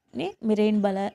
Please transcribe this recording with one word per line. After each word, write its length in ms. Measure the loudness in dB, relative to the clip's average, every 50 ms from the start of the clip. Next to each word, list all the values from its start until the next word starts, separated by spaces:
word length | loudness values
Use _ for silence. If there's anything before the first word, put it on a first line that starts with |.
| _ _ -10
నే 180 | -8 -8 -8 -8 -6
మెరైన్ 380 | -2 0 2 2 2 2 2 2
బల-, 300 | 2 0 0 -2 -4 -6